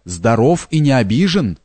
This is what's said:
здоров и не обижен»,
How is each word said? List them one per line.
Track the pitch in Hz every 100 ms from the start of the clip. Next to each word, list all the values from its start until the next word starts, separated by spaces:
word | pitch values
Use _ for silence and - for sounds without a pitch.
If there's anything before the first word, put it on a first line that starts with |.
здоров | - 87 113 113 120 170 -
и | 160
не | 147
обижен», | 131 104 113 190 180 117 78